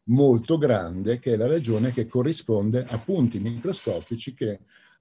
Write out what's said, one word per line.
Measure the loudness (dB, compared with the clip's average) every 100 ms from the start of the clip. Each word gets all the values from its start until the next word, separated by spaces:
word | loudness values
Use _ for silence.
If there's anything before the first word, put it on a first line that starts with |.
molto | 2 6 6 6 2 0
grande, | 2 2 -2 -4 -2 -2
che | 0
è | 0
la | 2
regione | 0 0 0 0
che | -2 -2
corrisponde | 0 0 -2 -2 0 0 -2 -2
a | -8
punti | -4 0 0 0
microscopici | -6 -6 -6 -6 -6 -6 -6 -10 -10
che | -6 -6 -6 _ _ _ _